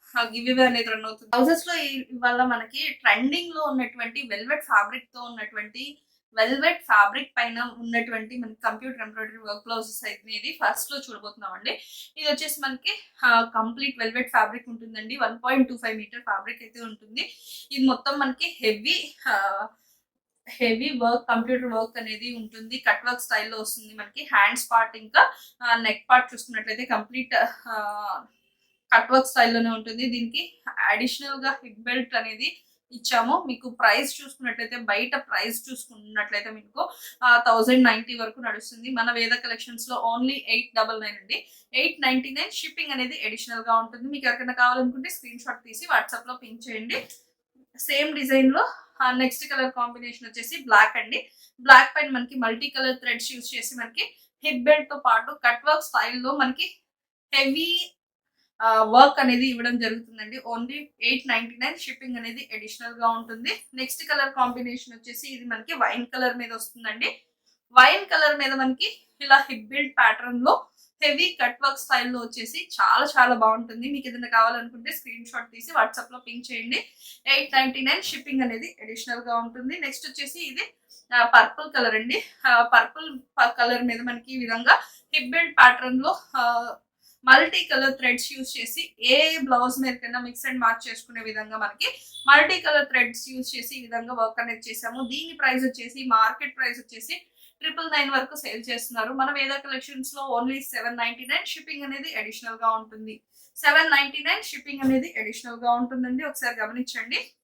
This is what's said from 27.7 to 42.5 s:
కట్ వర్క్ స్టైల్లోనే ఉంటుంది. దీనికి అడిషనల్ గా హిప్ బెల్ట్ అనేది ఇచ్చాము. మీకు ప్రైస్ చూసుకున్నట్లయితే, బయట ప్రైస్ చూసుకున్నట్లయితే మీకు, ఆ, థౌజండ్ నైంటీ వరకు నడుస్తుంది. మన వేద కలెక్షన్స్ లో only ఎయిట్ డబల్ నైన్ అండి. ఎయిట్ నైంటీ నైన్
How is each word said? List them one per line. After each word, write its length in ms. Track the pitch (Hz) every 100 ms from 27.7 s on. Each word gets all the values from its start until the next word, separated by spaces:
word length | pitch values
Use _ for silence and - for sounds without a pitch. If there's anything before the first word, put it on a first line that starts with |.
| 214 208 208 208 185 - _ _ _ _ _ _
కట్ 180 | 226 220
వర్క్ 160 | 262 262
స్టైల్లోనే 420 | 254 233 233 233
ఉంటుంది. 400 | 226 220 220 254
దీనికి 520 | 240 233 - 349 _ -
అడిషనల్ 760 | - - 208 247 - 277 277 269
గా 120 | 269
హిప్ 160 | 247 214
బెల్ట్ 360 | 233 254 240 240
అనేది 440 | 226 220 285 - _ _ _
ఇచ్చాము. 520 | 247 - 240 233 320 349
మీకు 220 | 240 254
ప్రైస్ 520 | 226 220 214 277 -
చూసుకున్నట్లయితే, 560 | 277 - 254 226 226 247
బయట 380 | 220 202 254 269
ప్రైస్ 560 | - - 233 226 -
చూసుకున్నట్లయితే 800 | 254 - 220 208 214 208 208 208
మీకు, 380 | 220 208 277 349 - - -
ఆ, 200 | 247 240 240
థౌజండ్ 380 | 226 226 254
నైంటీ 360 | 247 220 226 240
వరకు 200 | 220 220
నడుస్తుంది. 520 | 240 220 - 233 240
మన 200 | 247 233
వేద 180 | 233 226
కలెక్షన్స్ 600 | 247 247 226 - 233 -
లో 280 | 247 226 233
only 180 | 254 269 -
ఎయిట్ 280 | 226 247 226
డబల్ 260 | 220 220
నైన్ 160 | 214 208
అండి. 300 | - - - - _
ఎయిట్ 280 | 254 330 330
నైంటీ 280 | 262 262 262
నైన్ 220 | 269 330